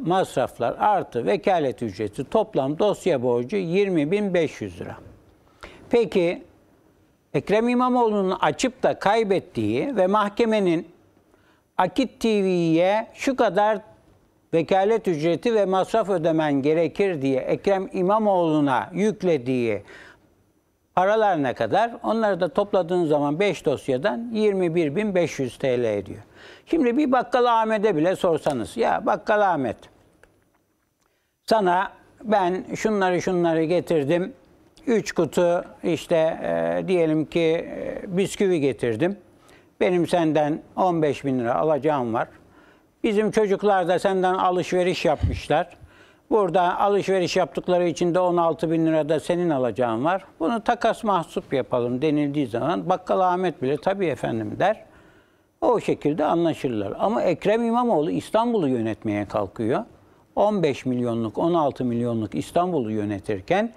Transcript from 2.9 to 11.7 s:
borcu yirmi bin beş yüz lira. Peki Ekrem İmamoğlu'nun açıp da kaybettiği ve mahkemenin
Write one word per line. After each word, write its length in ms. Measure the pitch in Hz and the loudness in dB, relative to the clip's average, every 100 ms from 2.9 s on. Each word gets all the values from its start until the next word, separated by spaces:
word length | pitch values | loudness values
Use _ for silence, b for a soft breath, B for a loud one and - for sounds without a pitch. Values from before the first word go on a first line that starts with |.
| 165 190 139 | 0 0 0
borcu 340 | 123 120 123 208 | 0 0 -2 -4
yirmi 540 | 170 185 202 170 156 | -2 0 2 0 0
bin 220 | 202 202 | 0 0
beş 280 | 175 147 - | 0 -2 -4
yüz 200 | 101 85 | -12 -10
lira. 160 | - - - - - _ _ B B B - | -14 -14 -20 -20 -20 _ _ B B B 0
Peki 540 | 240 214 190 170 262 - _ _ _ _ _ _ _ _ | 2 2 2 0 -2 -10 _ _ _ _ _ _ _ _
Ekrem 360 | 147 - 214 240 | -6 0 2 2
İmamoğlu'nun 680 | 247 254 247 226 208 185 - | 2 2 2 2 2 0 0
açıp 420 | 160 147 254 - | -2 0 -2 0
da 160 | 165 131 | -2 2
kaybettiği 960 | 190 226 208 180 - 120 104 120 220 214 | 2 2 2 0 -2 -4 -2 0 -2 0
ve 120 | 185 | 2
mahkemenin 800 | 208 202 202 233 220 185 165 - - _ _ _ b b b b | 2 0 0 2 2 2 0 -4 -20 _ _ _ b b b b